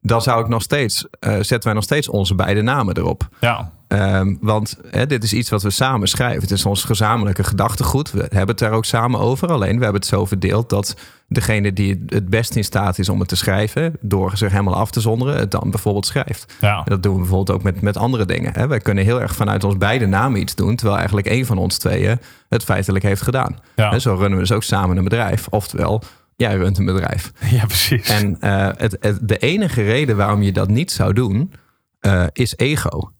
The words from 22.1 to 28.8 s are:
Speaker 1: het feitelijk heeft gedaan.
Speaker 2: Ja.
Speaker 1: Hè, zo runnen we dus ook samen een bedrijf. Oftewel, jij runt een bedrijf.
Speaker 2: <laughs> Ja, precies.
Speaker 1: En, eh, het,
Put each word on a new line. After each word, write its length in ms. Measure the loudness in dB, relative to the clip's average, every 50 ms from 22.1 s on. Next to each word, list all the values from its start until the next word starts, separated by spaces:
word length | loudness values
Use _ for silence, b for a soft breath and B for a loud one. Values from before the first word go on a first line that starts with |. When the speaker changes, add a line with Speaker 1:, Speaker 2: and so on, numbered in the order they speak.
| 0 -2 B B B B B B
Speaker 1:
het 140 | -2 -2 0
feitelijk 400 | 0 0 0 0 0 0 0 2
heeft 180 | 0 0 0
gedaan. 360 | 0 -2 0 0 -2 -2 -4 -8 b b b
Speaker 2:
Ja. 140 | 0 2 2
Speaker 1:
Hè, 100 | 2 2
zo 140 | 2 0 2
runnen 180 | 2 2 2 2 2
we 60 | 2
dus 60 | 2
ook 120 | 0 0 0
samen 340 | 0 0 0 2 2 2 2
een 60 | 2
bedrijf. 440 | 2 2 0 0 0 -2 -2 -4 -2
Oftewel, 520 | -2 -2 -2 -2 -4 -4 -2 0 -2 -2 B B B B B B B
jij 200 | _ 0 0 2
runt 220 | 2 2 0 2 2
een 80 | 0
bedrijf. 460 | 0 0 0 0 -2 -4 -4 -6 -8 -12 -6
Speaker 2:
<laughs> 140 | 0 2 2 2
Ja, 80 | 2
precies. 440 | 0 0 -2 0 2 0 0 0 0
Speaker 1:
En, 280 | 0 2 2 0 -2 -2
eh, 300 | 0 0 0 2 0 0 -2
het, 200 | 0